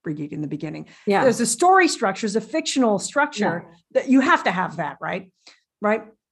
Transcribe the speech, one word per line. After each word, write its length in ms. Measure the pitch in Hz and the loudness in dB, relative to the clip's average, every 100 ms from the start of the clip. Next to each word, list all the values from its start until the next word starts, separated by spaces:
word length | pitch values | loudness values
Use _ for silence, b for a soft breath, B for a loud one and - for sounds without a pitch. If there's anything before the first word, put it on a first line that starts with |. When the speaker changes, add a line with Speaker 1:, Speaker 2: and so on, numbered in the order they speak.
Speaker 1:
Brigitte 300 | 170 151 147 | -10 -10 -10
in 80 | 151 | -10
the 80 | 151 | -8
beginning. 400 | 147 156 151 160 B B | -8 -10 -12 -16 B B
Speaker 2:
Yeah. 160 | 196 | 2
Speaker 1:
There's 180 | 254 240 | 2 2
a 60 | 240 | -2
story 400 | - 349 381 349 | 2 4 6 4
structure, 400 | - 202 190 214 | 2 -4 -2 -4
there's 100 | 214 | -4
a 40 | |
fictional 580 | 220 320 320 269 233 196 | -4 -6 -4 0 2 0
structure 640 | - 285 294 208 190 170 | -2 -2 -2 -2 -4 -4
Speaker 2:
Yeah. 100 | - _ _ | -8 _ _
Speaker 1:
that 160 | 254 - | -2 4
you 120 | 262 | 4
have 220 | 285 330 | 4 2
to 60 | 220 | 0
have 260 | 185 165 151 | -2 -4 -4
that, 180 | 143 135 | -8 -8
right? 300 | 160 180 190 _ b b b - | -8 -8 -10 _ b b b -4
Right. 220 | 208 226 - _ _ | -2 -2 -4 _ _